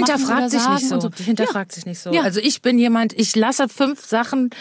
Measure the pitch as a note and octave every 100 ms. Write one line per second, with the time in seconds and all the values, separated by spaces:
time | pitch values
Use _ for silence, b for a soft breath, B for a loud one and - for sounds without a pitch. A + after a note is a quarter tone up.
0 | F4+ C#4+ C4 B3 B3 A#3 B3 - C4 -
1 | G#3+ - F3+ A3 A#4+ G#3 F#3 - F3+ E3+
2 | F3+ E4+ C4 F#3+ A#3+ - A#3+ B3 A#3+ A3+
3 | A3+ - G#3 A3 A3 C4 C4+ - A3+ C#4+
4 | - A3 A#3+ C4+ B3 B